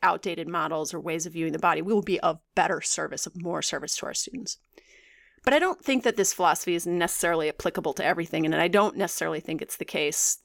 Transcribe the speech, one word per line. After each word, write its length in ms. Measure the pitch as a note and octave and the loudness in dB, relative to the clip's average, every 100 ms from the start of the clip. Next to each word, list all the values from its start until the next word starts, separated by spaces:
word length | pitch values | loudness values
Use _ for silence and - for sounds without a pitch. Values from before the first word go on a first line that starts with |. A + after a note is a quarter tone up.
outdated 440 | F3+ E3+ - E3+ E3 | 2 2 -2 -4 -4
models 460 | E3+ D#3 D#3+ D3+ | -2 0 -2 -4
or 60 | E3+ | -6
ways 260 | D#3+ E3 E3 | -4 -4 -4
of 80 | |
viewing 200 | E3 D#3+ | -2 -2
the 60 | D#3 | 2
body, 220 | F3 D#3 | 2 2
we 120 | F3 | 2
will 80 | G#3+ | 0
be 180 | G3+ F3+ | 2 0
of 180 | E3+ D#3+ _ - | 0 -2 _ 2
better 260 | - E3+ | 2 0
service, 440 | - - D#3 C#3 - | -2 -2 -4 -6 -8
of 160 | F3 | -8
more 200 | E3+ E3+ | -6 -4
service 360 | D3+ C#3+ D3 - | -4 -4 -4 -6
to 80 | - | -4
our 80 | |
students. 440 | - - - A3 - _ _ _ - - - _ _ - | -6 -6 -8 -10 -10 _ _ _ -20 -20 -20 _ _ 2
But 80 | |
I 60 | C#4+ | 4
don't 240 | F#4 - | 4 0
think 200 | - C4 | 0 2
that 140 | A#3 A3+ | 2 2
this 160 | F#3+ | 2
philosophy 400 | - F3 D#3 - | 4 4 4 0
is 140 | E3+ F3 | -2 0
necessarily 640 | F3 E3+ - E3+ E3 D#3 | 0 0 0 0 2 0
applicable 440 | - F3 F3 D#3 | -2 -2 -2 -2
to 120 | C#3+ E3 | 0 0
everything, 400 | E3+ E3+ E3 D#3+ | 0 -2 -2 0
and 100 | D#3+ | 2
I 120 | E3+ | 4
don't 300 | G3+ F#3+ - | 4 4 2
necessarily 420 | F3 - D#3+ D#3+ | -4 -2 -4 -4
think 220 | - D#3+ | -6 -6
it's 160 | - - | -6 -10
the 80 | - | -6
case 540 | D#3+ D3 D3 - - | -2 -2 0 0 0